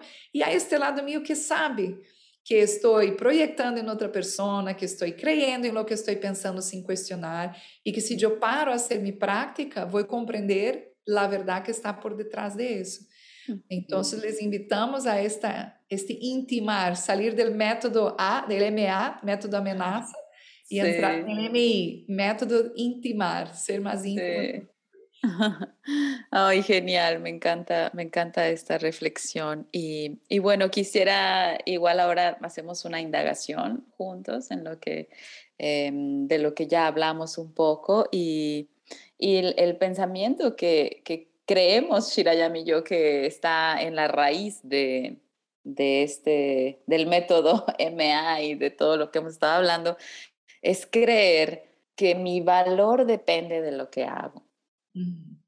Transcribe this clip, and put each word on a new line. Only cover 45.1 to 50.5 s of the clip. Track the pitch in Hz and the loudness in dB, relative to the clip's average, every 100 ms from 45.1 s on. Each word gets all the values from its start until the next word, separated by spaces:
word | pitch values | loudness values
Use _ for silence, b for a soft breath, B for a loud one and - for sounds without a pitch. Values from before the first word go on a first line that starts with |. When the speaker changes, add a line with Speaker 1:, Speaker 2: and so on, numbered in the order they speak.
| - _ _ _ _ | -10 _ _ _ _
Speaker 2:
de | 139 139 139 139 | -8 0 2 2
este, | 143 143 156 147 139 131 131 139 - | 2 -2 0 2 2 2 0 -4 0
del | 160 160 | 0 4
método | 175 175 170 156 196 - | 2 4 4 6 4 0
<laughs> | - | -2
M | 160 165 151 | -2 0 0
A | 151 160 160 | 2 0 -2
y | 151 143 | -2 -2
de | 139 | -4
todo | - 151 156 | 0 2 2
lo | 151 | 0
que | 156 | -4
hemos | 160 | -6
estado | 160 151 | -2 2
hablando, | 170 180 170 170 175 B B B _ _ | 4 4 2 -2 -6 B B B _ _